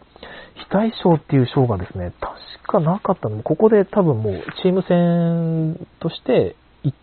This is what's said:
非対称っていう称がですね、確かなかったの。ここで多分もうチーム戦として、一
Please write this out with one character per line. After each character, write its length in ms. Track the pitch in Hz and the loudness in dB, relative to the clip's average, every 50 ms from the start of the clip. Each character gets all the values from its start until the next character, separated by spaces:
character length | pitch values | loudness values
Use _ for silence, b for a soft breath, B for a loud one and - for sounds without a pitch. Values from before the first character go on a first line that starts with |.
| _ _ B B B B B B B B B | _ _ B B B B B B B B B
非 140 | B - - | B -8 -4
対 240 | - 190 220 226 - - - | -2 0 0 0 -2 0 2
称 120 | 185 165 | 2 2
っ 40 | 151 | 2
て 160 | - - - | 2 0 2
い 40 | 135 | 2
う 80 | 127 120 | 2 2
称 200 | - 143 131 117 | 2 0 0 0
が 100 | 110 90 | 0 -2
で 100 | 90 - | -6 -8
す 60 | - 95 | -10 -10
ね、 160 | 90 87 - - | -10 -10 -10 -10
確 500 | - - - - - - - - - - | -12 -12 -12 -14 -20 -20 -20 -16 -6 -2
か 80 | - 202 | 0 2
な 200 | 156 156 180 208 | 2 2 0 0
か 140 | - - 190 | 0 -2 -2
っ 60 | - | -2
た 80 | - 117 | -4 -6
の。 160 | 107 107 117 | -6 -4 -4
こ 140 | - 160 - | -2 0 2
こ 120 | 214 220 | 4 4
で 140 | 226 208 190 | 4 4 2
多 180 | - - 214 | 2 0 0
分 200 | 190 160 135 107 | 2 2 2 0
も 80 | 110 107 | -2 -4
う 140 | 95 82 - - - - | -4 -6 -8 -12 -8 -4
チ 80 | - 185 | -2 0
ー 40 | 180 | 0
ム 100 | 190 180 - | 0 0 0
戦 1000 | 180 175 175 175 170 170 170 165 170 170 165 165 165 160 160 160 160 - 175 - _ - | 2 2 2 2 2 2 0 0 0 -2 -2 -2 -2 -2 -2 -4 -4 -6 -12 -18 _ -8
と 100 | - 165 | -8 -8
し 140 | - - - | -8 -6 -4
て、 320 | - 247 180 113 90 - _ _ _ _ _ - | 0 2 2 2 0 -2 _ _ _ _ _ -6
一 120 | 143 - _ | -6 -4 _